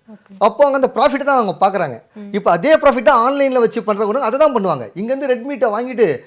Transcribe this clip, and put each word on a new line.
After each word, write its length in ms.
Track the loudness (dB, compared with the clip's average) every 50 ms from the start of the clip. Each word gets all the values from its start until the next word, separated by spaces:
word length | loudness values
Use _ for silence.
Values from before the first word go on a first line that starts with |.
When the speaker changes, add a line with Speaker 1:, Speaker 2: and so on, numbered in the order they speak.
| _ _
Speaker 1:
ஓகே. 240 | -20 -20 _ _ -4 0
Speaker 2:
அப்போ 260 | 0 0 4 4 2
அங்க 100 | 2 4
அந்த 160 | 0 0 0 0
ப்ராஃபிட் 280 | 0 0 0 0 -2 -2
தான் 140 | 0 0
அவங்க 300 | 2 0 0 -2 0 0
பாக்குறாங்க. 340 | 0 0 -2 -4 -4 -8 -12 _ _ _
Speaker 1:
ம். 160 | -20 -16 -8
Speaker 2:
இப்ப 200 | -8 -2 0 2
அதே 240 | 0 2 4 2 2
ப்ராஃபிட் 280 | 4 4 2 2 4 2
தான் 280 | 2 4 4 2 0
ஆன்லைன்ல 280 | 0 0 0 0 2 2
வச்சு 220 | 0 0 0 -2
பண்றவங்க 240 | -4 -2 -2 -2 -2
கூட 140 | -2 -2 -2
அதை 200 | -2 -2 0 2
தான் 160 | 2 2 2
பண்ணுவாங்க. 360 | 0 0 -2 -2 -4 -6 -12 -10
இங்க 220 | -10 -6 -4 -4
இருந்து 120 | -4 -2
ரெட் 160 | -2 -2 -4 -4
மீட்டை 260 | -10 -4 -2 -2 -2
வாங்கிட்டு 500 | -2 -4 -6 -6 0 0 0 0 0 -4 -8